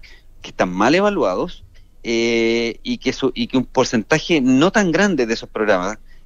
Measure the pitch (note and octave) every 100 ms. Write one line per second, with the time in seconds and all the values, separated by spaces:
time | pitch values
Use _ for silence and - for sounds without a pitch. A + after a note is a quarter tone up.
0 | - - - - - - F#2+ F2+ A#2 F3
1 | G#3 G3 G#2 F#2+ E3+ - - - - -
2 | A2+ A#2 A#2 A#2 A2+ A#2 A#2 - A#2+ A#2+
3 | C3 - C3 A#2+ A#2 C3 B2 C3 A#2+ A#2
4 | - D#3 - D#3+ B2+ C3 F3+ A3 F#3 E3
5 | G3+ D3 A2+ A2+ - A2 G#2+ F#2 F#2 G#2+
6 | - -